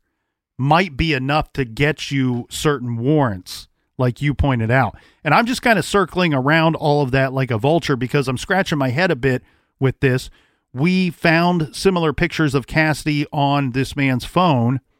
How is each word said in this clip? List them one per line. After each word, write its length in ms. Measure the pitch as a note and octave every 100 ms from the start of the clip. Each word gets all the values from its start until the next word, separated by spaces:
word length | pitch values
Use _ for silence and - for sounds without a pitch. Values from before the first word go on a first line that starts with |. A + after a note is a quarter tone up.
| _ _ _ _ _ -
might 400 | C3+ E3 G3 B2+
be 160 | E3
enough 400 | C3+ C3+ D3+ -
to 100 | -
get 480 | A#2+ A2 C#3+ - -
you 340 | C#3 B2+ A#2+ -
certain 480 | - D#3 C#3 A#2+ A#2
warrants, 720 | B2+ D#3 B2+ F#2 - - - _ _ -
like 240 | B2+ -
you 120 | C#3+
pointed 360 | C3 C#3+ A#2+ A2
out. 280 | C3 G#2+ - _ _
And 100 | D#3
I'm 120 | E3+ A#3
just 160 | B3+
kinda 200 | B3 G3+
circling 520 | - G3+ F3+ F3+ F3
around 420 | C#3 C3+ D#3+ E3 D#3
all 260 | D3+ D3
of 100 | C3+
that 200 | C3+ C3+
like 200 | C3+ B2
a 60 | A2+
vulture 380 | C#3 E3 - B2+
because 320 | B2+ C#3+ C3+
I'm 100 | B2
scratching 400 | - F#3+ - D3+
my 120 | C3
head 220 | C3 F#3
a 40 | C3+
bit 260 | C3+ B2+ _ _ _ -
with 220 | C3 -
this. 280 | C3+ B2+ - - _ _ _
We 360 | B2 E3+ F#3 F3+
found 640 | - E3 E3 F3 F3 D3+
similar 380 | - G3 F3+ D#3+
pictures 420 | C3+ F3 - D3+
of 140 | C3 A#2
Cassidy 580 | D#3 D#3 D3 D#3 D3 D3
on 400 | D#3 C#3 C#3+ C3+
this 240 | C3+ C3 C#3+
man's 300 | C3+ B2 -
phone. 560 | F3 F3+ B2+ A#2 C3 _